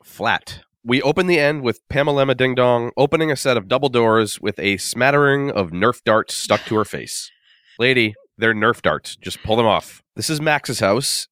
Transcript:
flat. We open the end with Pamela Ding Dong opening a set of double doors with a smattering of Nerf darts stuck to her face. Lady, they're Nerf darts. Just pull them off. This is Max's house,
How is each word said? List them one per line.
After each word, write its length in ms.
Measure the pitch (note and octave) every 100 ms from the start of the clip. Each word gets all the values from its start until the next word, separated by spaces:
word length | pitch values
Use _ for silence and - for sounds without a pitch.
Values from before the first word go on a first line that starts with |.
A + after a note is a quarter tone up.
flat. 600 | - - A2 F2+ - - _ _ A2+
We 140 | B2+
open 240 | C#3+ D#3 F3+
the 140 | E3+
end 220 | D3 D3+
with 180 | B2 - _
Pamela 440 | C#3 D3 C#3+ C3+ B2+
Ding 180 | C3
Dong 380 | B2+ B2 A#2+ A#2 B2
opening 360 | C#3+ D#3+ D#3+
a 40 | C3
set 200 | C#3 A#2
of 100 | G2
double 220 | B2+ C#3+
doors 520 | A#2+ A2+ A2 G#2 -
with 160 | G#2 -
a 160 | G2+ F#2+
smattering 760 | - A#2 C3 C#3+ C#3+ C#3 C#3
of 200 | - F2
Nerf 280 | E2+ A2+ -
darts 300 | A#2 A2 -
stuck 260 | - - G#2+ -
to 100 | G#2+
her 80 |
face. 440 | G#2 - - - - _ _ _ _ -
Lady, 340 | B2 B2+ A2 G#2+ _ -
they're 160 | A2+
Nerf 280 | G#2+ A2 A2+
darts. 340 | E2 D2+ - -
Just 260 | F#2 -
pull 140 | - A2+
them 100 | A2+
off. 340 | F2 - - _
This 160 | - A2
is 100 | D3+
Max's 380 | D#3+ D3 - A#2
house, 480 | G2 A2+ C#3 - -